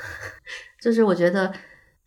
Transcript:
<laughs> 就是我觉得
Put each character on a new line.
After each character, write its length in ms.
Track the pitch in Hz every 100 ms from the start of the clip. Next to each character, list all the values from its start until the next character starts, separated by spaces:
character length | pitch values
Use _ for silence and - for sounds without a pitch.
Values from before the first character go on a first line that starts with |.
| - - -
<laughs> 520 | - - - - _
就 140 | 233
是 100 | 226
我 120 | 214 175
觉 120 | 175
得 200 | 196 190 - - - _ _